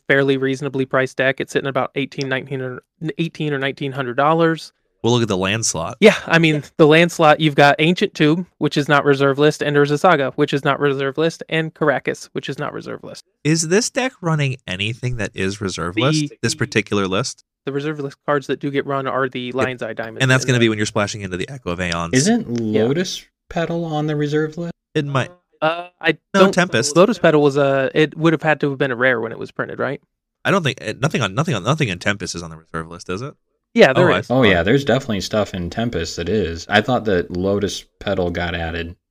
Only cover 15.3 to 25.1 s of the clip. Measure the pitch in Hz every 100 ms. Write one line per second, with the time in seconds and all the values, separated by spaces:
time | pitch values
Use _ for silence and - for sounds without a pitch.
15.3 | - 95 101 101 85 85 87 131 156 147
16.3 | - 117 - 113 113 - 104 95 95 127
17.3 | - _ _ - 139 147 151 139 - -
18.3 | 147 135 - 147 139 135 139 131 123 131
19.3 | 127 123 123 127 127 113 110 113 113 131
20.3 | 131 131 123 117 107 107 110 101 110 98
21.3 | 90 92 139 90 87 87 85 85 131 175
22.3 | 233 - 117 110 107 113 156 185 - -
23.3 | _ - 175 165 170 165 151 151 151 147
24.3 | 151 156 160 170 - _ 156 143